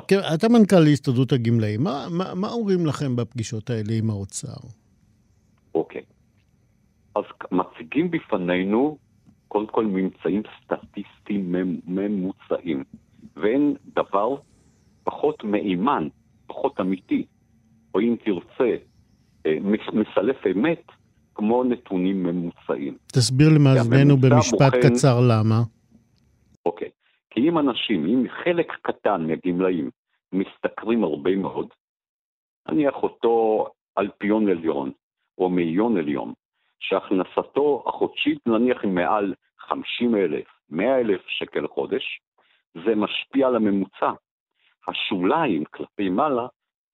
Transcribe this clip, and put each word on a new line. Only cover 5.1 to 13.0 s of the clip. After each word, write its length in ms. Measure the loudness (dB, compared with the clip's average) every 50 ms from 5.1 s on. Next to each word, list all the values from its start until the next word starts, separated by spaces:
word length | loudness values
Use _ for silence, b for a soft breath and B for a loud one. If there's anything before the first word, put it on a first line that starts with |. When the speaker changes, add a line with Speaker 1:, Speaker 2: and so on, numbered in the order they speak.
| _ _ _ _ _ _ _ _ _ _ _ _ -4
Speaker 2:
אוקיי. 260 | -4 -4 -4 -8 -14 -16 _ _ _ _ _ _ _ _ _ _ _ _ _ _ _ _ _ _ _ _ _ -6
אז 80 | -6 -6 -6 -10 -18
כ-, 120 | -10 -4
מציגים 600 | -4 -4 -4 -4 -8 -16 -16 -6 -4 -4 -2 -2
בפנינו, 840 | -4 -6 -4 -4 -4 -4 -2 -2 0 0 0 0 0 0 0 0 -2 -6 _ _ _ _ _ -20 _ _ _ _
קודם 200 | -4 -4 -4 -2
כל, 180 | -2 -2 0
ממצאים 560 | 0 0 -2 -2 -2 -4 -4 -4 -2 -2 -2 -4 -6 -12 -20 _
סטטיסטיים 880 | -8 -8 -8 -8 -10 _ -14 -14 -14 -18 _ _ -6 -4 -4 -2 -2
ממ-, 280 | -2 -2 -2 -2 -4 -6 -6 -6
ממוצעים, 960 | -6 -4 -4 -2 -2 -4 -4 -4 -6 -10 -8 -8 -8 -6 -4 -4 -6 -6 -6 -10 -16 -20